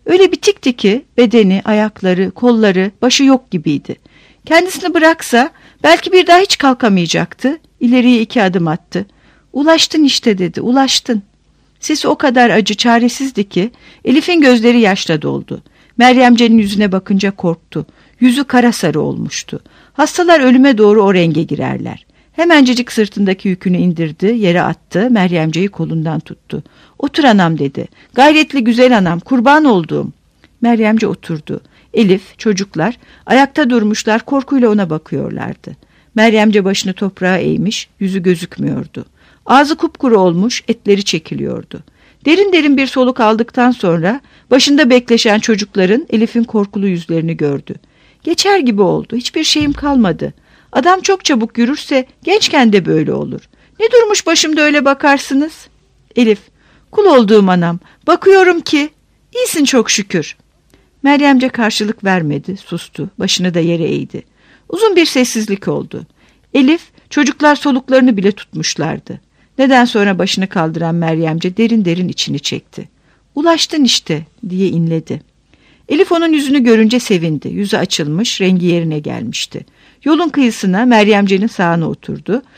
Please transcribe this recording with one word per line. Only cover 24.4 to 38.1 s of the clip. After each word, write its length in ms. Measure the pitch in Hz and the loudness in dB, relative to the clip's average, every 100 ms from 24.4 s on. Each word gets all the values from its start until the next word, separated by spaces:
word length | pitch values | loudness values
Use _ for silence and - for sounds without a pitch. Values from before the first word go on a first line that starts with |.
| 196 175 | 0 0
attı, 480 | - 165 _ 214 240 | -2 -6 _ -4 0
Meryemce'yi 560 | 226 180 170 160 160 202 | 2 0 0 -2 -2 -4
kolundan 520 | - 160 165 160 160 | -4 -6 -4 -4 -6
tuttu. 440 | - - _ 147 - _ _ - | -10 -18 _ -14 -14 _ _ -8
"Otur 260 | 285 - | -6 0
anam." 360 | 285 208 175 160 | 2 4 2 0
dedi. 280 | 139 139 117 _ _ | -4 -6 -12 _ _
"Gayretli 500 | - 190 311 311 277 | 2 4 4 2 0
güzel 340 | 233 233 254 240 | 0 2 4 4
anam, 220 | 180 170 | 2 -2
kurban 460 | - 262 240 294 302 | -2 0 4 4 4
olduğum." 460 | 202 156 147 - - _ _ _ _ | 2 0 -6 -6 -12 _ _ _ _
Meryemce 460 | 233 233 220 220 220 | 0 2 2 0 -2
oturdu. 540 | - - 160 - 147 - _ _ | -6 -8 -10 -10 -14 -14 _ _
Elif, 460 | - 214 190 - _ | 0 2 0 -2 _
çocuklar 580 | 226 190 196 - 170 240 _ _ - | -4 -4 -6 -4 -6 -6 _ _ -2
ayakta 440 | 240 277 294 277 | 2 2 0 0
durmuşlar, 560 | 240 214 214 - 220 - | 0 0 -2 -2 -2 -2
korkuyla 440 | 277 254 277 240 | -4 -2 0 2
ona 200 | 214 185 | 0 -2
bakıyorlardı. 840 | 156 - 151 135 - - - - 147 _ _ _ 220 | -6 -8 -8 -8 -8 -10 -12 -18 -20 _ _ _ 0
Meryemce 500 | 226 220 214 214 190 | 2 4 2 2 0
başını 280 | 196 196 | -2 -6
toprağa 440 | 185 196 - 185 185 | -6 -8 -4 -2 0
eğmiş, 520 | 151 156 170 226 - _ | -2 -2 -4 -6 -12 _
yüzü 240 | 190 | -6